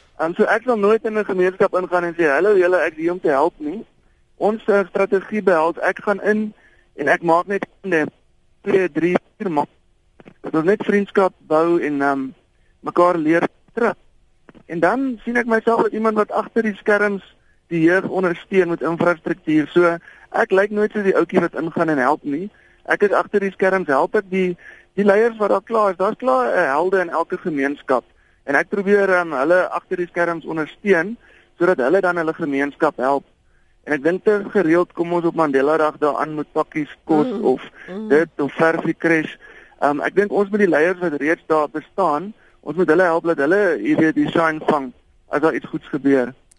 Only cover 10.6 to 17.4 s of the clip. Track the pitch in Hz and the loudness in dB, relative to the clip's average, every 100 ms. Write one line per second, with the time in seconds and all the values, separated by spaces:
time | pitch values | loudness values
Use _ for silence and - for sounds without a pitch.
10.6 | 165 214 - 202 196 208 185 - - 156 | 0 0 0 -2 0 0 0 -2 -2 2
11.6 | 170 170 143 143 143 139 131 - _ _ | 2 0 0 -2 0 -2 -4 -10 _ _
12.6 | _ _ 143 175 175 175 151 170 180 _ | _ _ -4 2 2 2 2 0 0 _
13.6 | _ - 233 - _ _ _ _ _ - | _ -4 -2 -4 _ _ _ _ _ -20
14.6 | - 170 170 247 269 226 233 240 233 220 | -12 -2 0 0 -2 -6 -4 -4 0 0
15.6 | 226 226 220 214 220 214 208 196 - 226 | 2 0 0 0 0 0 -2 -2 -4 -2
16.6 | 220 190 - 208 208 196 - _ | -2 -2 0 0 0 -2 -10 _